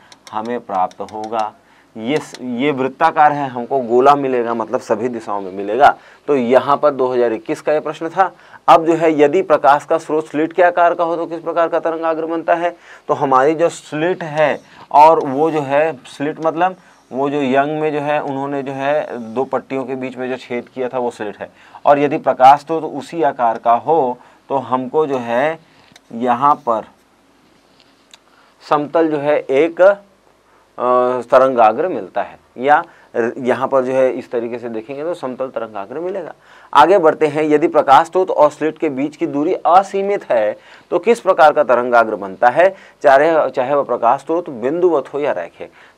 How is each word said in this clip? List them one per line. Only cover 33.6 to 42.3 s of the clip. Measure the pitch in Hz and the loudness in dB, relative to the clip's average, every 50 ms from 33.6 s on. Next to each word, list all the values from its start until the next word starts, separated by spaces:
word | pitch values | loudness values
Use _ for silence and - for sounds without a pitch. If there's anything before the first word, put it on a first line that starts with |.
| 131 120 | -2 0
पर | 135 131 127 | 0 0 0
जो | 127 | 0
है | 131 131 131 127 | 0 0 0 0
इस | - 131 - - | -2 -4 -8 -8
तरीके | 127 120 117 117 120 117 | -6 -6 -6 -6 -8 -10
से | 120 120 | -10 -10
देखेंगे | 113 110 110 - 135 139 151 | -10 -10 -12 -12 -12 -10 -8
तो | 175 170 | -10 -8
समतल | - 143 131 123 117 131 131 | -8 -10 -10 -8 -8 -10 -10
तरंगाग्र | - 117 113 110 107 101 98 101 127 156 | -8 -10 -10 -10 -10 -12 -12 -12 -10 -10
मिलेगा। | 175 185 202 190 156 143 - _ _ _ - - - _ - | -10 -8 -8 -10 -12 -14 -16 _ _ _ -20 -20 -10 _ 4
आगे | 143 151 165 202 196 | 4 6 6 6 6
बढ़ते | 156 156 - - 156 | 4 2 2 2 0
हैं, | 147 139 156 156 | 0 0 0 0
यदि | 151 151 147 165 170 | 2 2 2 2 2
प्रकाश | - 151 - 139 135 151 165 | 2 2 4 6 6 4 4
स्रोत | 165 - 185 185 - | 2 0 -2 -2 0
और | - - 151 147 | 2 4 2 2
स्लिट | 147 - 147 156 156 - | 2 0 -4 -4 -4 -4
के | 170 151 | -4 -4
बीच | 131 131 143 151 - | -4 -4 -6 -6 -6
की | - 175 | -6 -6
दूरी | 147 139 143 151 180 - | -4 -2 -2 -2 -2 -2
असीमित | - - 151 175 190 196 - - 196 196 202 202 190 - - | -2 2 2 4 4 2 2 -2 -4 -4 -4 -4 -4 -4 -2
है | 131 110 107 107 - - - - - - _ _ | 0 0 0 -2 -4 -6 -12 -20 -20 -20 _ _
तो | - - | -4 0
किस | - 226 233 - | 2 0 0 2
प्रकार | - 185 185 - 156 151 | 2 0 4 6 6 6
का | 139 151 | 6 4
तरंगाग्र | 139 117 123 120 123 127 120 117 113 110 107 | 2 2 2 2 2 2 2 2 2 2 -2
बनता | 98 98 95 | -6 -6 -10